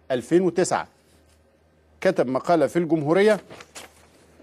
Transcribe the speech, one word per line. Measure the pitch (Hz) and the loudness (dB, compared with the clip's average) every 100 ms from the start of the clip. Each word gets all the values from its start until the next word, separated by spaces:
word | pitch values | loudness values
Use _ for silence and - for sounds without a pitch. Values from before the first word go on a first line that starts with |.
| _ | _
ألفين | 127 - 175 | -6 0 0
وتسعة | 185 170 175 101 78 _ _ _ _ _ _ _ _ _ _ _ | 0 0 -2 -2 -6 _ _ _ _ _ _ _ _ _ _ _
كتب | 190 175 127 | -2 0 -2
مقالة | 131 - 170 135 | -2 0 2 2
في | 175 | 0
الجمهورية | 165 160 143 180 214 202 - - - - - _ _ _ _ _ | 0 -2 0 2 2 2 -4 -20 -20 -20 -20 _ _ _ _ _